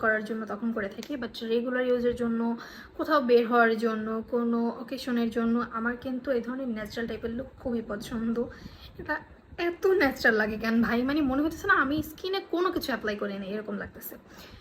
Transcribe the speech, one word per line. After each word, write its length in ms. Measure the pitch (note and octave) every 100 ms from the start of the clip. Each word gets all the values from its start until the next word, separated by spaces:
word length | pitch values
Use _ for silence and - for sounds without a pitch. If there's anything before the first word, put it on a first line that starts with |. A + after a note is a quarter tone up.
করার 200 | A3 G#3+ G#3+
জন্য 140 | A3 G#3
তখন 160 | G3+ A#3 A3+
করে 120 | G3+
থাকি, 180 | A3 A3 C#4+
but 100 | A#3 - A3+
রেগুলার 340 | A#3 B3 B3+ B3+
ইউজের 240 | B3 A#3+ A#3+
জন্য, 180 | A#3 A3+ A#3 A#3 - - - -
কোথাও 240 | D4 D4+ B3
বের 140 | A#3+ A3+
হওয়ার 220 | A#3+ A#3 A3
জন্য, 240 | A#3 A3 A3 A3 A3+
কোনো 260 | A#3+ A#3 A#3 A#3 -
অকেশনের 480 | A#3+ C4 C4 A#3+ A#3 A#3+
জন্য 200 | A3+ A#3 A#3 A3+
আমার 160 | A3+ B3
কিন্তু 240 | C4+ B3+ C#4+ A#3+
এই 60 | A#3
ধরনের 220 | B3+ C4 G#3+
ন্যাচারাল 300 | G#3+ - A#3
টাইপের 220 | A3 A#3 A#3
লুক 100 | - -
খুবই 200 | C4 A#3 A3
পছন্দ। 460 | G#3 - A3+ A3+ A3+ A#3+ - - - - -
এটা 140 | - D4+ - - - - F4
এত 160 | F4 F#4+ F#4+
ন্যাচারাল 320 | C#4 B3+ B3+ A3
লাগে 140 | G#3+ A3
কেন 120 | A3 A3+ G#3
ভাই, 120 | A#3 C4
মানে 120 | D4 C#4
মনে 100 | C4+
হচ্ছে 200 | D#4 D#4+ G4
না 40 | F#4
আমি 120 | C4+ D4+ D4+
স্কিনে 300 | - F#4 F#4+ F#4+
কোনো 140 | E4 F#4
কিছু 140 | F4 -
অ্যাপ্লাই 240 | A3+ A3 G#3
করি 120 | G3+ G3
না, 60 | F#3+
এরকম 200 | G#3+ G#3 G3+
লাগতেছে। 320 | F3+ - - - - - - -